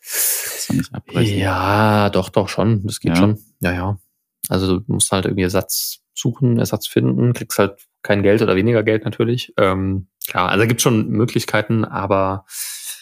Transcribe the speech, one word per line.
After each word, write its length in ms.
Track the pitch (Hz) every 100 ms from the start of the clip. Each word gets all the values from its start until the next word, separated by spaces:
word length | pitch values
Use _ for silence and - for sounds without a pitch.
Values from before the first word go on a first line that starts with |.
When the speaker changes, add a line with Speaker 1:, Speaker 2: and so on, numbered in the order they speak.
Speaker 1:
Kannst 680 | - - - - - - -
du 40 |
nicht 200 | - -
abbrechen. 440 | - - - 113 101
Speaker 2:
Ja, 720 | 95 95 92 104 110 104 101
doch, 200 | 92 92
doch 200 | - 92
schon. 360 | - 98 113 98
Das 140 | -
geht 120 | -
Speaker 1:
Ja? 40 | 85
Speaker 2:
schon. 240 | 104 107 - _
Ja, 100 | 87
ja. 280 | 87 92 104 _ _ _ _ -
Also 300 | 92 92 90
du 140 | -
musst 180 | 104 -
halt 140 | 95 92
irgendwie 180 | -
Ersatz 560 | 92 95 - - - - _
suchen, 440 | - 135 117 127 117
Ersatz 280 | 113 - -
finden, 460 | - 127 127 120
kriegst 260 | 120 113 -
halt 200 | 101 - _ _
kein 220 | - 104
Geld 180 | 98 107
oder 140 | 107 95
weniger 280 | 107 117
Geld 220 | 110 110 113
natürlich. 480 | - 117 120 - -
Ähm, 500 | 98 95 95 95 92 _ -
klar, 220 | - 90
also 120 | 95
da 20 | 117
gibt's 180 | 120
schon 260 | 139 110 107
Möglichkeiten, 760 | 107 120 117 - 107 107 113 107
aber, 600 | 95 98 98 95 98 - - - - - -